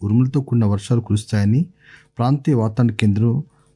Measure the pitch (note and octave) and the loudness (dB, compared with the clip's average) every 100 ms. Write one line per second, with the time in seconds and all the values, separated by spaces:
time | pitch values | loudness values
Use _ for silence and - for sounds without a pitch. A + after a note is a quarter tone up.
0 | G2+ A#2 C3 C#3+ C3+ B2 G#2+ G2+ - A#2+ | 0 2 2 -2 -2 0 0 -2 -2 -2
1 | G#2+ G#2+ - G#2 G2+ B2+ F3 _ - - | 0 -4 -2 -2 0 0 -2 _ -20 -20
2 | _ - B2 C#3+ D3 B2 A2 A2 A#2 G#2 | _ -4 -2 0 0 0 0 0 -2 2
3 | G#2+ G2+ A#2 C3 - _ _ | 0 2 2 0 -4 _ _